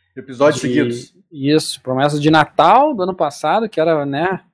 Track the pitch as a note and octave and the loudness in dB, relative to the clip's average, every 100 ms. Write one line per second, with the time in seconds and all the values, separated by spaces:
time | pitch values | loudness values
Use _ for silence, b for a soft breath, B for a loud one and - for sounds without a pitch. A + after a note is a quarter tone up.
0 | _ - C3 B2 C#3+ C3 B2+ C3 B2+ A#2+ | _ -20 -12 0 0 2 -2 0 -2 -4
1 | - _ _ D3+ C3+ D3+ - - - C3 | -12 _ _ -8 0 0 0 -8 -6 -2
2 | D3 D3+ D3 D#3 D3+ - D#3 A3+ D4 B3 | 0 0 2 2 2 2 4 6 2 0
3 | F#3 F#3 D#3 - D#3 F#3+ A3+ - D#3+ D#3+ | -6 -4 -4 -4 -4 -2 -4 -2 0 0
4 | C#3+ C#3 F3 F#3+ _ | -2 -4 -4 -6 _